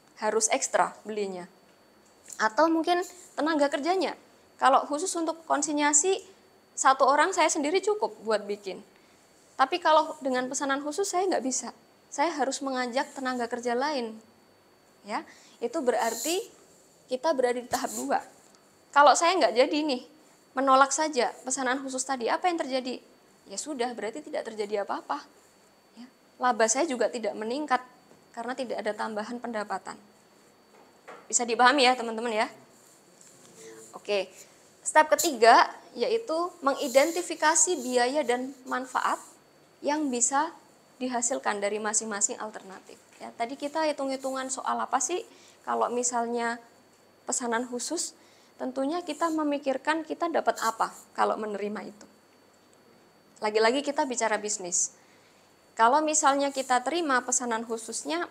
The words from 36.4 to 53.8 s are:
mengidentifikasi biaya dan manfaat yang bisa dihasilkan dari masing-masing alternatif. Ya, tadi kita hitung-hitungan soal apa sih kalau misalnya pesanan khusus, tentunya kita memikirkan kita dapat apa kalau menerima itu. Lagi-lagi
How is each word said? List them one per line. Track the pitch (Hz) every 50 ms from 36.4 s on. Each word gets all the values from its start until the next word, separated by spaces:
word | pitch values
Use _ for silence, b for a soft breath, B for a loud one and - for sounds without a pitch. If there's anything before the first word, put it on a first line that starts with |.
| 349 359 - - -
mengidentifikasi | 269 277 - 277 285 226 269 277 339 330 349 349 - 339 311 311 302 330 320 - 359 359 302 240
biaya | 254 254 247 240 247 269 302 294
dan | 226 240 254 254 262 277 - -
manfaat | 262 254 254 262 262 - - - 196 269 - - - - - _ _ _ - _ _ _ - -
yang | - 285 311 311 277
bisa | 240 240 233 - 277 277 302 320 - - - - - _ _ _ _
dihasilkan | - 254 254 254 233 240 - 269 269 - 233 214 202
dari | 196 196 208
masing-masing | 214 220 214 214 - 226 220 214 202 202 - 233 -
alternatif. | 208 214 208 196 185 196 185 - - - - - _ _ - -
Ya, | - 233 226
tadi | - 233 233 285 277
kita | 294 285 294 320 320
hitung-hitungan | 311 294 294 277 269 269 262 269 269 262 262 262 262
soal | 262 - - - 233 240
apa | 226 - - 262 -
sih | - 339 359 - - B B B B B B B -
kalau | 233 233 226 196 226
misalnya | 247 247 247 254 240 233 233 240 240 233 233 233 240 - - - _ _ _ _ _ _ _ _ _ _ -
pesanan | 254 - 254 233 233 226 247 240
khusus, | 247 247 - - 302 349 - - - b b b b b b b b
tentunya | b 262 262 247 269 269 277 320 359 349
kita | - 294 294 330 330
memikirkan | 320 311 302 294 285 285 285 269 262 262 - 294 311 330
kita | 311 - 294 - 349 339 320
dapat | 240 226 - 226 - -
apa | 226 226 - - 180 - - - - -
kalau | - 214 208 202
menerima | - 220 214 214 196 202 202 208 208 185 - 208
itu. | - - - _ _ _ _ _ _ _ _ _ _ _ _ _ _ _ _ - _ _ _ _ _ _ _ _ - -
Lagi-lagi | 214 208 214 220 226 247 285